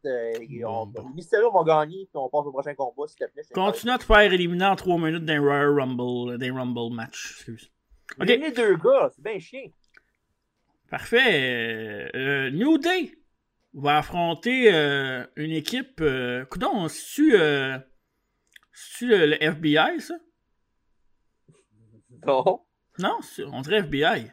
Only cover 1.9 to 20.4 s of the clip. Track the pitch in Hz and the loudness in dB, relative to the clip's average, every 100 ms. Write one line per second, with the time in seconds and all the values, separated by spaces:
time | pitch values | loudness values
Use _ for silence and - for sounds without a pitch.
1.9 | 185 - 151 127 147 147 135 143 143 127 | -6 -12 -8 -4 -4 -4 -8 -8 -8 -8
2.9 | 120 151 _ 135 143 151 - 196 220 226 | -6 -10 _ -10 -10 -10 -2 -2 -2 -4
3.9 | 254 - 214 208 180 175 175 196 190 185 | -4 4 6 6 4 0 0 0 0 0
4.9 | 170 160 165 160 151 143 143 143 143 131 | 0 0 -4 -2 2 2 4 4 2 0
5.9 | 127 123 123 123 120 127 131 127 120 117 | -2 -4 -4 -6 -6 -6 -4 -6 -4 -6
6.9 | 117 113 - - - - 113 - _ _ | -8 -10 -12 -14 -16 -18 -18 -20 _ _
7.9 | _ - - 185 247 311 247 220 170 233 | _ -20 -4 2 2 2 0 2 4 4
8.9 | 262 143 _ 165 202 - 254 220 _ _ | 4 4 _ -10 -10 -10 -18 -18 _ _
9.9 | _ _ _ _ _ _ _ _ _ _ | _ _ _ _ _ _ _ _ _ _
10.9 | 139 - 233 262 160 127 120 117 110 110 | -12 0 2 4 2 0 -2 -4 -6 -8
11.9 | 104 71 - 135 139 135 147 269 320 320 | -10 -10 -6 -2 -2 -2 -2 2 2 2
12.9 | 370 311 - _ _ _ _ _ 139 143 | -2 -4 -12 _ _ _ _ _ -6 0
13.9 | 151 143 - 170 165 240 254 233 165 147 | 0 0 -4 -2 -2 -2 6 6 6 2
14.9 | 139 135 131 123 - 151 160 151 247 - | 0 -2 -6 -10 -10 -6 -6 -4 -6 -8
15.9 | - 156 131 123 123 131 185 254 269 160 | -2 -2 0 -4 -6 -8 -6 -4 -2 -4
16.9 | - - - 311 214 151 143 135 131 - | -8 -12 2 6 6 6 2 -2 -6 -12
17.9 | _ _ _ _ _ _ - _ - - | _ _ _ _ _ _ -20 _ -20 -20
18.9 | - 247 208 151 151 151 147 160 151 208 | -8 4 4 6 4 0 0 0 2 2
19.9 | 349 - 339 _ _ | -2 -10 -14 _ _